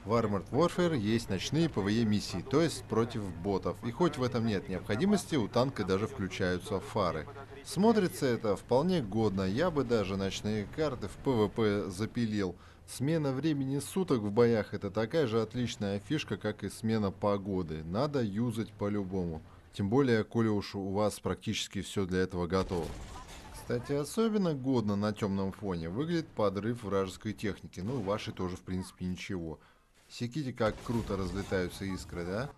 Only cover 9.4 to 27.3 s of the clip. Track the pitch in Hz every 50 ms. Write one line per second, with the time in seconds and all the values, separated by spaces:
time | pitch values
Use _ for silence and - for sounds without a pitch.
9.4 | 95 95 98 123 170 185 156 143 131 117 120 110 98 90 98 95 98 95 92 -
10.4 | - 104 107 107 101 - - 151 156 147 131 104 104 95 - - - 139 131 110
11.4 | 107 95 - - 113 107 101 104 85 90 92 90 110 107 - 120 117 110 107 104
12.4 | 98 90 87 - - - - - - - - - 123 143 165 165 147 139 131 131
13.4 | 147 165 151 139 135 131 139 143 131 - - 190 185 - 147 120 104 104 101 120
14.4 | 120 117 117 107 98 - - 98 - 101 95 107 113 110 - 165 147 110 107 113
15.4 | 110 107 - 123 120 113 - - 104 98 101 101 - - 147 151 - - 113 -
16.4 | - 107 101 - - 95 - - - 110 113 110 104 98 85 - - 104 101 101
17.4 | 95 104 95 92 90 78 78 78 78 82 87 110 147 156 139 139 120 101 95 107
18.4 | 120 123 104 117 107 - - - 104 104 104 104 98 90 95 95 87 85 80 78
19.4 | - - - - - - - - 104 98 113 139 143 123 117 110 104 - - 117
20.4 | 113 110 107 101 92 - - 101 95 98 95 101 107 101 - - - 98 92 -
21.4 | - 110 104 - - - - 98 85 - - 104 98 85 92 92 92 90 - 87
22.4 | 87 82 90 95 92 - 95 85 78 73 - - - - - - - - - -
23.4 | - - - - - - 120 123 120 - 143 143 147 - - 226 226 226 208 214
24.4 | 190 170 151 135 123 135 135 120 104 104 101 101 104 107 107 - 110 98 98 98
25.4 | 95 95 90 - 110 98 90 85 80 82 90 117 151 165 175 165 156 - - -
26.4 | 107 101 95 101 98 113 120 120 107 98 98 98 98 92 - - - 107